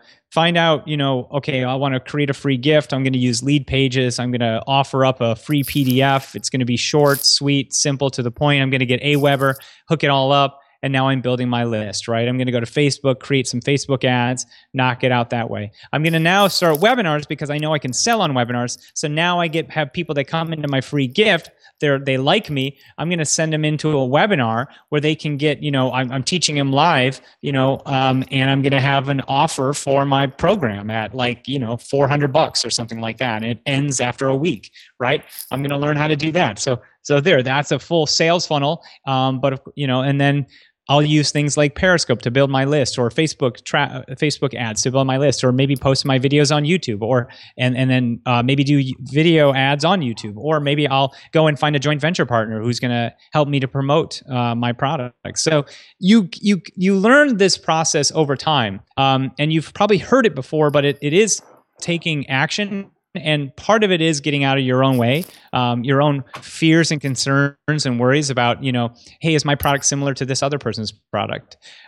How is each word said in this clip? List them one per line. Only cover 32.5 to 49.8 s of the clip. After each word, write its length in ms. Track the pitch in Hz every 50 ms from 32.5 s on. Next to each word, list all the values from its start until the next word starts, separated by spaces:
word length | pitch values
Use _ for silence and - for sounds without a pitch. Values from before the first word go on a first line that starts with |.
| - - -
or 60 | 117
something 300 | - - 117 117 113 113
like 180 | 113 113 110 -
that. 260 | 131 123 110 107 110
And 80 | 117 120
it 80 | - -
ends 340 | 143 139 135 143 143 131 -
after 260 | 123 123 120 - 135
a 100 | 135 135
week, 360 | 135 151 180 135 95 - - _ - - - _ -
right? 240 | 127 123 143 151 - - - - - - -
I'm 100 | 135 143
gonna 160 | 143 143 143
learn 180 | 147 147 151
how 120 | 143 151 151
to 80 | 156
do 160 | 143 151 160 151
that. 260 | 180 175 123 101 -
So, 240 | - 139 123 120 - _ _ _ -
so 180 | - 143 143
there, 200 | 139 190 175 135
that's 300 | 123 131 131 143 143 -
a 80 | 156 131
full 300 | - - 170 170 151 -
sales 400 | - - 165 165 170 180 - -
funnel. 340 | 156 143 139 143 165 165 - - - _ _
Um, 340 | 135 135 131 131 135 131 131
but, 220 | 135 139 135 127 - - -
you 100 | - 143
know, 160 | 131 127 127 131
and 180 | 143 139 139
then 260 | 139 143 143 143 135 - _ - _ _ _ _ _ -
I'll 120 | 139 147
use 300 | 151 151 151 151 143 -
things 260 | - 151 147 147 135
like 200 | 151 147 147 -
Periscope 460 | - - 185 180 165 - - 127 107 -
to 80 | 123 120
build 180 | 135 139 135
my 140 | 139 135 135
list, 340 | 139 147 151 127 - - -
or 100 | 123 117
Facebook 540 | - - 160 151 - - 143 123 - - -
tra-, 420 | - - 151 143 127 - 135 113 -
Facebook 420 | 131 - 156 147 139 - - 135 -
ads 300 | - 123 113 107 - -
to 80 | 131
build 160 | 123 131 135
my 100 | 131 131
list, 280 | 135 143 143 120 - -
or 80 | 127 123
maybe 240 | 127 139 135 143
post 280 | 123 - 139 135 - -
my 140 | 139 135 131
videos 360 | 123 143 139 147 147 139 151
on 100 | 147 147
YouTube, 380 | 147 185 180 - - 107 101 117
or, 260 | 110 131 123 120 123 - - - - _
and, 200 | - 123 127 127
and 120 | 123 131 131
then, 320 | 127 127 127 117 117 - -
uh, 160 | 135 123 120 117
maybe 220 | 127 139 135 143
do 140 | 135 147 139
y-, 140 | 135 131 131 - -
video 520 | 123 127 147 160 175 165 160 147 139 131
ads 300 | 135 135 139 143 143